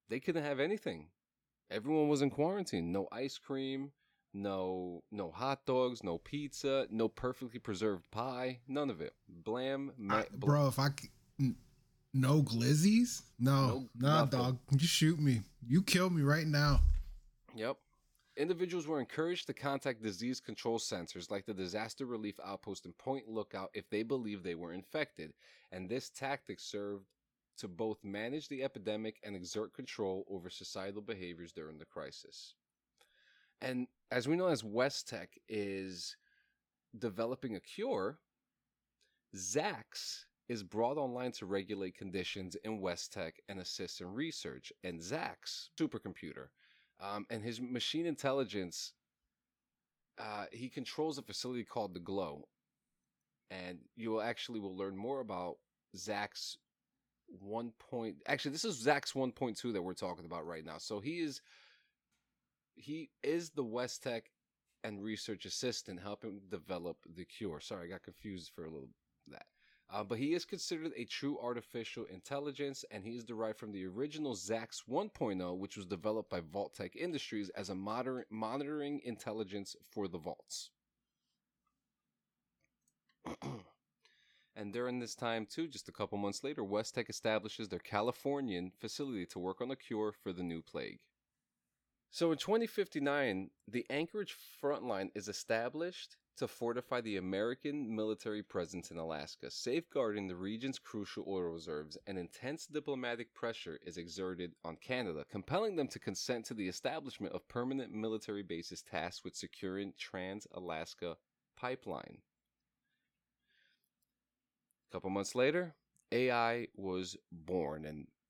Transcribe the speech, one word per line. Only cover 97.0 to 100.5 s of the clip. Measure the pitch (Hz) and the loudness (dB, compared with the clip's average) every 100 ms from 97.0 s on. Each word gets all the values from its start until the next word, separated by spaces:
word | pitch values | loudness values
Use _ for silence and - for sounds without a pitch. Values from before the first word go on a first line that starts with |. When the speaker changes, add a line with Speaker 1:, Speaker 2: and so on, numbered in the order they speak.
| 113 98 | 0 0
Speaker 1:
American | 92 95 117 131 147 147 113 110 | 2 2 2 0 -2 -2 0 0
military | 107 107 113 107 | 2 0 -2 -4
presence | - 98 82 87 - | -2 -2 -2 -4 -6
in | 82 | -6
Alaska, | 80 76 73 - 65 | -4 -4 -6 -8 -10
safeguarding | - 120 156 165 143 113 104 95 | -4 0 0 0 0 2 2 -2
the | 90 | -2
region's | 95 | -4